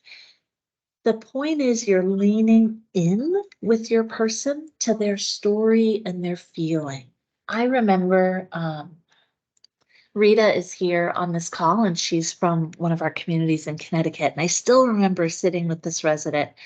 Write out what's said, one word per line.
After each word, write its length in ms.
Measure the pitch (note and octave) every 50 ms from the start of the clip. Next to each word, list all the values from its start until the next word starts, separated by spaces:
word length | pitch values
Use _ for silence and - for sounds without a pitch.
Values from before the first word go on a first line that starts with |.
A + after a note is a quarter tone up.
| _ _ - - - - _ _ _ _ _ _ _ _ _ _ _ _ _ _ -
The 100 | A#3+ A3
point 460 | A3 A3+ - - C4 C#4 D4+ D#4+ D4+
is 280 | C#4 B3+ A#3+ A3+ - -
you're 160 | G3 F#3 F3+
leaning 800 | F#3 G3 G3 G3+ G3+ G#3 G#3+ A3 A3 A3+ A3+ A3+ A3 A3 - - _ -
in 480 | G3 F3 E3 F#3 G#3 B3+ D#4 F4+ G4 G4+ G4+ _ -
with 300 | - G3 A3+ A3+ A3 A3+
your 140 | A#3 A3+ A3+
person 640 | A3+ A3 - A3+ A3 A3 - - C#4 C#4+ D4 D#4 D#4+ _ -
to 140 | - - A3
their 240 | G#3+ G#3+ G#3 G3+ G3+
story 840 | - - - - - G#3 G#3 G#3+ A3 A3 A3+ A3+ A3+ A3 A3 G3+ A3
and 180 | G#3+ F3+ F3+ F3
their 140 | F3 F3 F3
feeling. 760 | - _ _ - E3 D#3 D#3+ D#3+ D3+ C#3+ C3+ C3+ C3 - _ _ _ _ _ _ _ -
I 160 | G#3+ A3 A#3+
remember, 840 | B3 B3+ C4 A3+ G#3 F#3+ F#3+ F#3 F3+ F#3 F#3 F#3 F#3 F#3 F#3 F#3 - -
um, 440 | E3+ E3 D#3+ D#3 D3+ D3 - - - _ _ _ _ _ _ _ _ _ _ _ _ _ _ _ _ _ _ _ _ _ _ -
Rita 420 | G#3 G#3 G#3 G#3+ A3 A3 G#3 -
is 160 | - F3+ -
here 400 | - - F#3+ F3+ F3 E3+ E3+ F3 -
on 180 | - F3 F3 E3+
this 160 | E3+ E3+ -
call, 340 | - - F3+ E3 E3+ G#3+ A#3
and 160 | G3+ F3 E3+
she's 320 | - - - E3 E3 E3
from 400 | - - - F3 E3+ E3 D#3+ D#3 E3+ -
one 140 | E3+ E3+
of 100 | E3 D#3+
our 100 | E3 D#3
communities 560 | D#3 - - - E3+ E3 D#3+ D#3+ D#3 D#3 D#3 -
in 100 | D3+ D#3
Connecticut. 540 | - - - E3 D#3+ D#3+ D3+ - D#3 C#3+ -
And 80 | -
I 60 | D3+ F3+
still 400 | - - - - A#3+ C4 C4 B3+
remember 400 | A3+ G#3 G3+ G3 F#3+ F3+ F3 E3
sitting 400 | E3 - - F#3+ E3 F3+ E3+ E3+
with 140 | E3 D#3+
this 220 | - E3+ D#3+ - -
resident, 480 | D#3+ D3+ D3 - D#3+ C#3+ D3 C#3+ - - - -